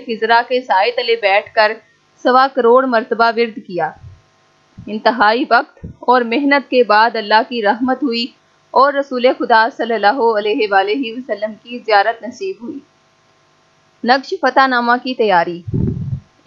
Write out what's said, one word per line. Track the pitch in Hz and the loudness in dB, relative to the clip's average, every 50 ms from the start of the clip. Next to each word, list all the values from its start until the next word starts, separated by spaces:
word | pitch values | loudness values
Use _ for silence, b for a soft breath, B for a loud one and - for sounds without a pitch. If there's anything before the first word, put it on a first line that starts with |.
| 262 | 4
खिजरा | 254 226 208 220 220 233 233 240 | -2 -8 -6 0 2 2 2 2
के | 247 262 254 | 0 -2 -4
साए | 262 254 208 190 202 240 | -2 0 0 2 2 0
तले | 240 254 240 233 226 226 | -2 -4 -2 -2 -2 0
बैठकर | 208 190 190 208 214 - - 226 214 214 220 220 _ _ _ _ _ _ _ _ - | 0 0 0 0 0 -2 0 0 0 0 0 -4 _ _ _ _ _ _ _ _ -2
सवा | 277 247 254 262 277 | 2 2 4 2 2
करोड़ | 269 262 233 226 233 262 262 262 | 0 0 2 4 4 4 4 2
मरतबा | 240 220 220 - 233 208 233 233 | 0 -2 -2 -2 -2 0 0 0
विर्द | 226 220 233 226 220 - | 0 -2 -4 -4 -4 -14
किया। | 202 - 185 170 160 151 - - - - - _ _ _ _ _ _ _ _ _ _ _ _ - - - | -16 -12 -8 -6 -6 -6 -8 -12 -20 -20 -20 _ _ _ _ _ _ _ _ _ _ _ _ -20 -14 -12
इंतहाई | 208 214 - - 240 233 208 208 220 254 302 208 | -10 -2 -2 -2 0 2 2 2 2 0 0 2
वक्त | 226 240 311 - _ _ - - - _ - | 2 0 0 0 _ _ -20 -20 -18 _ -2
और | - 247 254 240 | 0 2 2 2
मेहनत | 226 233 277 285 277 285 285 269 | 0 -2 -2 0 2 0 0 0
के | - 277 254 240 | 0 2 2 2
बाद | 202 208 214 220 240 226 226 | 4 4 2 2 2 0 -4
अल्लाह | 220 202 214 220 226 | -4 0 2 0 0
की | - 247 240 | 0 -4 -4
रहमत | 214 226 247 226 262 254 262 254 302 | 0 0 0 0 0 -2 -2 -2 -2
हुई | 269 233 233 233 - _ _ _ _ _ _ _ _ - | -4 -4 -4 -6 -8 _ _ _ _ _ _ _ _ 2
और | - 262 285 277 277 | 2 2 4 2 -2
रसूल | 277 - 262 247 233 254 320 | -4 -4 -4 0 0 0 0
खुदा | - 311 - 233 220 220 233 | 0 0 2 4 4 4 2
सल्लल्लाहु | - - 233 226 233 214 202 202 240 277 226 233 | 0 -6 -4 -4 -2 0 2 0 2 2 0 0
अलैहि | 226 208 208 208 208 285 214 202 | 0 0 -2 -2 -2 -2 -2 0
वसल्लम | 202 190 190 196 214 277 269 226 226 262 254 - 214 202 208 220 214 | 2 0 2 0 -2 -4 -4 -6 -8 -10 -8 -8 -8 -6 -6 -10 -10
की | 196 _ 240 240 240 | -12 _ -14 -14 -12
ज़ियारत | 202 214 214 202 196 220 226 - 202 | -4 0 2 2 2 2 -2 -6 -8
नसीब | 226 - - 196 190 196 202 233 | -16 -14 -10 -10 -10 -10 -10 -12
हुई। | 226 - 277 - _ _ _ _ _ _ _ _ _ _ _ _ _ _ _ _ _ _ _ _ _ _ _ - | -14 -14 -14 -16 _ _ _ _ _ _ _ _ _ _ _ _ _ _ _ _ _ _ _ _ _ _ _ 0
नक्श | 226 254 277 269 - 370 - | 0 0 0 0 -4 -10 -2
फतानामा | - 262 254 277 269 262 254 240 233 233 240 247 | -2 0 2 2 2 2 2 0 0 0 0 0
की | 247 254 254 | -2 -6 -4
तैयारी। | - 226 208 185 170 170 175 175 175 175 - - - - - - - - - - - - _ _ _ - | -2 0 2 2 2 2 0 -4 -10 -10 -6 -4 -4 -4 -4 -4 -6 -8 -8 -8 -10 -10 _ _ _ -8